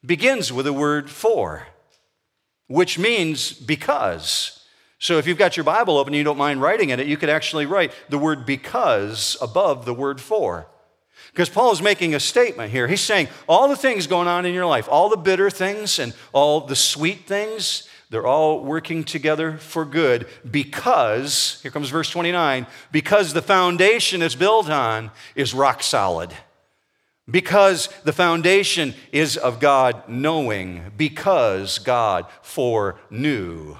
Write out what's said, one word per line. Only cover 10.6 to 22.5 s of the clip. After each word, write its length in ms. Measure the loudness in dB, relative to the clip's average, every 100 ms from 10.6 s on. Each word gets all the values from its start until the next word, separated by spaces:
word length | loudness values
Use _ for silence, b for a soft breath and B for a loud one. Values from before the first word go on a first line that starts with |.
| -12 _ _ _ _ B B
'Cause 160 | -2 -2
Paul 220 | 4 4
is 100 | 4
making 320 | 2 2 0
a 60 | 0
statement 520 | 0 2 2 0 -6
here. 160 | -2 0
He's 140 | 0
saying 260 | 0 0 0 B 2
all 200 | 4 4
the 80 | 2
things 300 | 0 -2 -2
going 220 | 0 0
on 180 | 0 -2
in 80 |
your 140 | -2 0
life, 200 | 0 2
all 220 | 2 2
the 80 | 2
bitter 320 | 0 2 0
things 480 | 0 -4 -4 -4 -4
and 160 | -4 -10 B
all 300 | 4 4 2
the 140 | 0 -2
sweet 500 | 0 0 -4 -4 -6
things, 600 | -6 -4 -6 -6 -6 -10 B B
they're 160 | -4 0
all 360 | 2 2 0
working 400 | -4 -6 -4 -8
together 540 | -6 -4 -2 0 -2 -6
for 260 | -8 -8
good 440 | -4 0 2 2 -2 B -6
because, 1120 | -6 -4 -6 0 2 2 0 -2 -2 -2 -6
here 80 | -10
comes 180 | -8 -4
verse 220 | -4 -4
twenty-nine, 560 | -4 -2 0 2